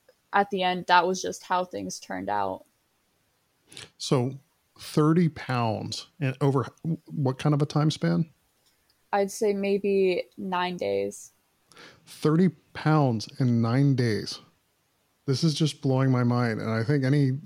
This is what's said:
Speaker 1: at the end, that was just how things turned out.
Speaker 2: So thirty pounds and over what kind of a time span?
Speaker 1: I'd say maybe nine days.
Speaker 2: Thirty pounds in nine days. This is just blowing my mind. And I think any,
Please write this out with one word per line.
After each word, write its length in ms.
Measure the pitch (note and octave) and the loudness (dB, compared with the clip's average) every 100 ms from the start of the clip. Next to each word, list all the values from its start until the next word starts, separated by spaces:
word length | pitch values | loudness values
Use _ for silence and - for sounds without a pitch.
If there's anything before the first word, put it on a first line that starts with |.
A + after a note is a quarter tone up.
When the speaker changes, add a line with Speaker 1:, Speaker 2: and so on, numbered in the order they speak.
| _ _ _ | _ _ _
Speaker 1:
at 160 | G3+ G3+ | 0 0
the 120 | G3 | 0
end, 240 | F3+ F3+ F3 | -2 -2 4
that 220 | F3+ F3 | 4 4
was 120 | F#3 | 0
just 220 | F3+ F#3 | -6 -8
how 220 | - F3+ | -4 -4
things 340 | F#3 G3+ F#3+ - | -4 -6 -10 -10
turned 320 | - F#3+ F#3+ | -10 -10 -4
out. 340 | G#2 G2 F#2+ - _ _ _ _ _ _ _ _ _ _ - - _ | -2 -2 -6 -14 _ _ _ _ _ _ _ _ _ _ -20 -20 _
Speaker 2:
So 400 | - C#3 B2 C3+ - _ _ _ | -2 0 0 -6 -16 _ _ _
thirty 500 | - - D3+ E3 E3+ | -4 2 4 4 2
pounds 800 | - - B2+ A#2 G2+ G2+ - - - | 0 -4 -2 -2 -2 -6 -10 -14 -6
and 160 | C3 C3 | -6 0
over 260 | C#3+ C3+ A2 - D#3+ D#3+ | 0 0 -4 -8 -8 -8
what 340 | - D#3+ C3 C3 | -8 -4 -4 -2
kind 160 | C#3+ | 0
of 60 | C#3+ | 0
a 60 | D3 | 0
time 240 | D3 D3+ | 0 0
span? 400 | - E3+ E3+ E3 _ _ _ _ _ _ _ _ | 0 -2 -2 -4 _ _ _ _ _ _ _ _
Speaker 1:
I'd 180 | G3+ G3 | -2 -2
say 220 | - G#3+ | -2 -2
maybe 720 | G3+ G3 G3+ G3+ G3 F#3+ F3 - - | 0 0 0 0 2 2 0 -6 -12
nine 400 | G3 F3+ F3+ F3+ | -6 -4 -4 -4
days. 540 | G3+ G3 G3+ - - _ _ _ _ - - - - | -2 -2 -2 -6 -18 _ _ _ _ -20 -20 -20 -20
Speaker 2:
Thirty 420 | - D#3 D#3+ F#3 - _ | -4 2 4 2 0 _
pounds 560 | - D3+ D#3 C#3 A2+ - - | -4 2 4 4 0 -6 -2
in 220 | C3 A#2 | 2 2
nine 340 | A2+ B2+ C#3+ | 2 4 4
days. 460 | C3 A#2+ G#2 - - - _ _ _ _ _ _ _ - | 2 0 -2 -4 -12 -16 _ _ _ _ _ _ _ -4
This 180 | C3 | 0
is 100 | E3 | 0
just 260 | C#3+ D#3 - | 0 -2 0
blowing 300 | C#3 C3 C3+ | 0 2 4
my 140 | B2+ | 4
mind. 360 | A#2+ A#2+ A#2+ A2 | 2 2 0 -2
And 100 | G#2+ | -2
I 120 | A2 | -2
think 220 | A2 D3 | 0 0
any, 280 | C3 D3 C3+ C3+ | 2 2 2 0